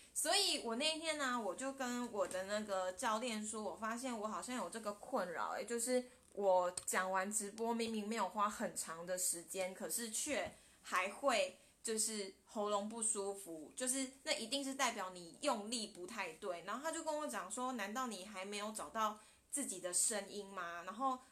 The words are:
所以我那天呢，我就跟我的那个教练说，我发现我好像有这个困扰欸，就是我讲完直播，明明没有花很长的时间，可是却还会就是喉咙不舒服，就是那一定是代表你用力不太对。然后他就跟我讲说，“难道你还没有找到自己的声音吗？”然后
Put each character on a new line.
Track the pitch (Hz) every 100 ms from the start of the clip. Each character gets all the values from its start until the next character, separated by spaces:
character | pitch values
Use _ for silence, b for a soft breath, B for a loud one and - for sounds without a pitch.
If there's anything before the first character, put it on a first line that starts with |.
| B
所 | - 302
以 | 392 370 294
我 | 233
那 | 233 311 320
天 | 320 302
呢， | 262 247
我 | 202
就 | 170 269
跟 | 269 247 247 240
我 | 202 180
的 | 185
那 | 190 208
个 | 214 190 185
教 | 185 240 220
练 | 247 214 214
说， | 220
我 | 202 170
发 | 220 233
现 | 262 226
我 | 214
好 | 185
像 | - 247
有 | 175
这 | 220
个 | 214
困 | 208 - 254 180
扰 | 156 87
欸， | 95
就 | 208 233
是 | 247 254 247 B -
我 | - 202 180 180 180
讲 | - 208 190
完 | 190 196
直 | 208 202
播， | 220 226
明 | 233 226
明 | 220 202
没 | 226
有 | 190
花 | 220 208
很 | 214 196
长 | 160 - 165 175
的 | 185
时 | - 175
间， | 170 190 185
可 | 190 175
是 | 226 233
却 | 214 302 233 180 B B B
还 | - 185 190
会 | 202 277 226 185 B B B
就 | - 220
是 | 220 220 190 - -
喉 | 226 208
咙 | 208 208
不 | 226
舒 | 220 202 196
服， | 202 - - - -
就 | 254
是 | 269 262 -
那 | 311
一 | - 220
定 | 277
是 | 269
代 | 269 254
表 | 214 185
你 | 180 170 -
用 | 285 226 208
力 | 240 208
不 | 175
太 | 180 226 185
对。 | 160 202 170 196
然 | 233
后 |
他 | 311
就 | 320
跟 | 311 302
我 | 294
讲 | 220 180
说 | 233 254 254
，“难 | 196
道 | 233 254
你 | 196 190
还 | 190
没 | 196 208
有 | 208
找 | 214 151
到 | 226 214 214 B B _
自 | - 262
己 | 185
的 | 175
声 | 180 - 208 196
音 | 208
吗？” | 196 196 170 170
然 | 180
后 | 208 269 254 B